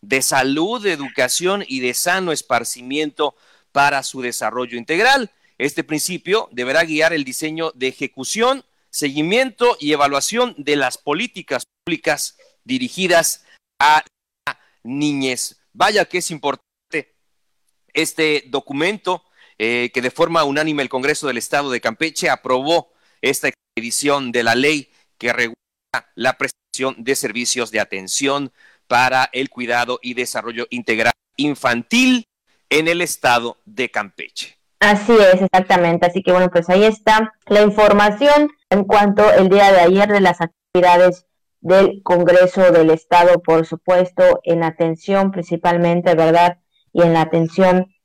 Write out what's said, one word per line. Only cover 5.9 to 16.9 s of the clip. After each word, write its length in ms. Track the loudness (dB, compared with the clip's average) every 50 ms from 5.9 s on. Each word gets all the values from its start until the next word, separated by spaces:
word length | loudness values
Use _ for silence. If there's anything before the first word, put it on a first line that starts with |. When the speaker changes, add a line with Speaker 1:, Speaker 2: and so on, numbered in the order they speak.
| -6 -6 -6 -8 -8 -10 _ -4 -4 -4 -4 -6
Speaker 1:
deberá 320 | _ -8 -6 -2 0 -2 -2
guiar 300 | -2 -2 -2 0 0 -2
el 100 | -4 -8
diseño 480 | -8 -10 -10 -10 -8 -8 -6 -8 -8 -8
de 140 | _ -8
ejecución, 760 | -8 -6 -8 -12 -12 _ -12 -10 -10 -4 -2 -2 -2 -2 -4 _ _ _ _ _ _
seguimiento 880 | -10 -8 -6 -6 -4 -4 -4 -2 0 -2 -2 -2 -4 _ 0 0 0 -2
y 140 | -2 -2 0
evaluación 600 | 2 0 0 0 -2 -4 -4 -2 -2 -4 -4 -4
de 180 | -10 -4 -2 -2
las 220 | 0 0 -4 -4
políticas 680 | -8 _ -4 -4 -4 -4 -8 _ -16 -10 -8 -8 -8 -8 _ _ _ _
públicas 540 | -8 -8 -6 _ -4 -4 -4 -6 -12 _ _ _ _ _ _ _
dirigidas 800 | -8 -6 -6 -6 -8 -6 -6 -2 0 2 2 2 0 -6 -8 _ _ _ _ _ _ _ _
a 240 | 2 2 2 2 0 _ _ _ _ _ _ _ _
la 140 | -12 -12 _ _ _ _ _ _
niñez. 760 | -10 -6 -4 -2 -2 -2 -2 -4 -4 -4 -6 -8 -12 -12 _ _ _
Vaya 340 | _ -2 -2 0 0 0 -2
que 120 | _ -4
es 140 | -8 -8 -8
importante 840 | -12 -6 -6 -6 -6 -6 _ _ _ _ _ _